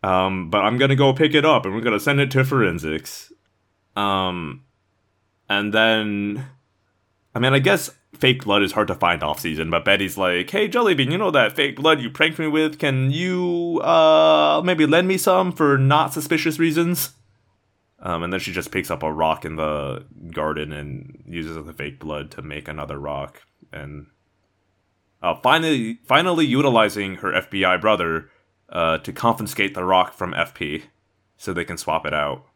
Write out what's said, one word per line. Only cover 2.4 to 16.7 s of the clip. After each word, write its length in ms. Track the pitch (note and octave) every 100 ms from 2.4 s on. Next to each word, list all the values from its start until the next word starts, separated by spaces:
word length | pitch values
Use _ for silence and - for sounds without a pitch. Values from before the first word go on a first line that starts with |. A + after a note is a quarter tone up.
forensics." 880 | C3 C3+ G#2 E2 D#2+ D#2 - - - - _ _ _ _ _ -
Um, 640 | G2+ G2 F#2 F2+ D#2+ C2+ _ _ _ _ _ _ _ _ _
and 240 | G2+ G#2
then, 720 | G#2+ A2 A2 G#2+ G2+ G2+ G#2 C3 _ _ _ _ _ _ _ _
I 60 | -
mean, 140 | B2+
I 60 | C3+
guess 300 | C#3 G3 - - _
fake 300 | - C3 B2+ A#2
blood 160 | G2+
is 120 | G2
hard 140 | - G#2
to 80 | F2+
find 280 | F2 E2+
off 160 | D2+ D#2
season, 320 | E2+ D2+ D#2+
but 120 | E2
Betty's 340 | F2+ G2 F#2+ G2
like, 340 | F#2+ F2 F2+
"Hey, 180 | G3 A3
Jellybean, 420 | A#3+ A3+ D#3+ B2+
you 60 | E3+
know 140 | G#3
that 220 | D3+ A2 -
fake 220 | C#3+ C3+
blood 220 | D3 D#3
you 120 | A#2+
pranked 260 | - D#3 E3
me 100 | D#3
with? 300 | D3+ D#3 D#3
Can 320 | D3+ C3+ C3
you, 720 | D3 F3+ F3+ F3+ E3+ E3+ E3
uh, 760 | - E3 D#3 D#3+ D#3+ D#3 D3+ D3+
maybe 220 | F3 F3 D3+
lend 220 | D#3+ F#3
me 100 | F#3+
some 340 | G#3 F#3 F#3
for 240 | - D3+ C#3
not 340 | C3+ D3 D#3
suspicious 460 | - D3+ E3 D#3+ D3
reasons?" 520 | E3